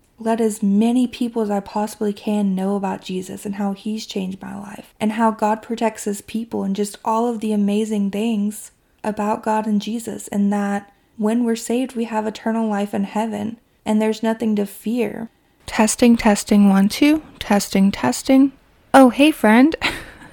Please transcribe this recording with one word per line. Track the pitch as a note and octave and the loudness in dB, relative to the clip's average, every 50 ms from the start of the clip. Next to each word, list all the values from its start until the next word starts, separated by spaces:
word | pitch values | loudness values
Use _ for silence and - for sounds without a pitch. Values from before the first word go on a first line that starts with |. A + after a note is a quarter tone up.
| _ _ _ - | _ _ _ -8
let | A3 A3+ A3+ A3 | -4 -2 0 0
as | A3+ A3 G#3 - | 0 -2 -2 -2
many | G#3 G3 G3 G#3 A3+ A#3 A#3+ B3+ B3 | 0 2 2 2 2 2 2 2 0
people | A#3+ - - B3 A#3 - A#3 | -2 -2 -4 -6 -4 -2 -4
as | A3 G#3 | -2 -2
I | G#3 G3+ | -2 -4
possibly | G3 - - G#3 G#3 G#3+ - - G#3+ G#3 | -4 -4 -6 -4 -4 -6 -6 -6 -4 -4
can | G#3 - - G#3+ G#3 G#3 G3+ G3 F#3 | -4 -4 -4 -4 -2 0 0 0 0
know | F#3 F#3+ G3 G3+ | -2 -2 -2 -2
about | G3+ F#3+ F#3+ G3 G3 | -2 -4 -6 -6 -8
Jesus | - - F#3 F#3 F#3 F#3 G3 G3 - | -8 -8 -8 -8 -8 -10 -12 -12 -10
and | G#3 G3 | -10 -6
how | G3+ G3+ G3+ | -4 -4 -4
he's | G3 - - G#3+ G#3+ A3 A3 | -6 -6 -8 -8 -8 -8 -8
changed | - - G3+ F#3+ F#3 F#3+ - | -8 -8 -6 -6 -6 -8 -10
my | G3 G3 G3 G3 | -12 -14 -14 -14
life | G3+ G3+ G3+ - - _ _ - | -14 -14 -16 -18 -20 _ _ -4
and | G#3+ A3 | -2 -2
how | G#3+ A3+ A3+ A3 | 0 2 0 0
God | G#3+ - A3 G#3 A3 A3 | 2 0 0 0 0 -2
protects | - - A#3 A3+ A#3+ A3 A3 - | -4 -8 -6 -4 -2 -4 -4 -4
his | - G#3+ G3+ G#3 | -6 -6 -6 -8
people | - - - A3 A3+ - A3 G#3 G3 | -8 -8 -8 -8 -8 -6 -6 -6 -4
and | G3 G3 | -2 -2
just | G3+ G#3 G#3 - - - | -2 -4 -4 -6 -6 -4
all | A3+ A3 A3+ A#3+ A#3+ | -2 -2 0 0 -2
of | A#3 G#3+ | -4 -4
the | A3 G#3+ | -4 -2
amazing | G#3+ G#3 G3+ G3+ G3+ G#3+ A3 G#3+ A3 G#3 G3+ G3 | 0 0 0 0 0 0 -2 -2 -2 -2 -2 -2
things | G3 G3+ A3 A#3 A3+ G#3 G3+ G#3 A3 - - - _ _ _ _ _ _ - | -2 -2 -2 -2 -2 -2 -2 -4 -4 -8 -14 -20 _ _ _ _ _ _ -8
about | G#3+ G#3 G#3+ G#3 G#3+ A#3 A#3+ - | -6 -6 -4 -4 -4 -4 -4 -2
God | A3+ G#3+ G#3+ G#3+ A3 | -2 -2 -2 0 0
and | G#3 G3+ | -2 -2
Jesus, | G3+ G#3 A3+ A#3+ A3+ A3 G3+ G#3 - - | -2 -4 -6 -8 -8 -10 -10 -10 -10 -6
and | - G3+ G3+ G3+ | -2 0 0 0
that | G3+ G3+ G3+ G3+ G3+ G3+ - - _ _ _ _ _ | 0 0 -2 -2 -4 -6 -6 -10 _ _ _ _ _
when | - G#3 G#3+ A3+ A#3+ A#3+ | -4 -2 0 0 0 0
we're | A3+ A3+ | 0 -2
saved, | A3+ - - A#3 B3 C4 B3+ - | -2 -2 -4 -2 -2 -2 -4 -4
we | A3+ A#3 | -6 -6
have | A3 A3+ G#3+ G#3+ | -4 -4 -4 -4
eternal | A3 G#3+ - - A3+ A3 A3+ A3+ G#3+ | -4 -6 -6 -4 -4 -2 -2 -2 -2
life | G#3 G3+ G#3 G#3 | -2 -2 -4 -4
in | - G#3 G3 | -4 -4 -4
heaven | F#3+ - G#3+ A3+ A3+ G#3 G#3 G#3 A3 A3+ - _ _ _ _ - | -4 -4 -4 -4 -4 -4 -6 -6 -8 -8 -12 _ _ _ _ -4
and | G#3+ G#3+ G#3+ | -2 0 2
there's | A3 A3 G#3+ G#3+ | 2 0 0 0
nothing | A3+ A3+ A3+ A3+ A#3 A3 G#3+ | -2 -2 -2 0 -2 0 0
to | G3+ G3+ | 0 -2
fear. | G3+ - - - G#3+ A#3+ B3 A3 - - - A3+ - _ _ _ _ _ _ _ | -4 -8 -8 -6 -4 -2 -2 -2 -4 -4 -8 -10 -12 _ _ _ _ _ _ _
Testing, | - - - A3 A3 - - B3 A#3+ A#3 | -4 0 2 2 2 4 4 6 6 6
testing, | - - A3 G#3 - - - G#3+ G#3 G3+ G3 | 6 4 2 2 2 2 2 4 6 6 6
one, | F#3+ G3 G3 G#3 | 6 6 4 2
two. | - - D4 D4 D#4 D#4 - - - - | 2 2 4 4 4 2 -2 -6 -14 -10
Testing, | - - G#3 G3+ - - - G3 G3 G3+ | -2 0 0 0 2 0 2 2 2 2
testing. | - - - B3 B3 - - - C4+ C4+ C#4 C4+ - _ _ _ _ _ _ _ | 2 0 -2 -2 -2 -2 0 4 6 6 6 4 2 _ _ _ _ _ _ _
Oh, | - C4+ C4 B3 | 6 8 8 8
hey, | - B3 C#4+ D#4 | 6 4 4 4
friend. | D4+ - - G#3 A3 A#3+ C4+ D#4+ - - - - - - - - - - - - | 4 4 4 4 6 6 6 4 4 0 -4 -6 -6 -8 -12 -18 -20 -20 -14 -10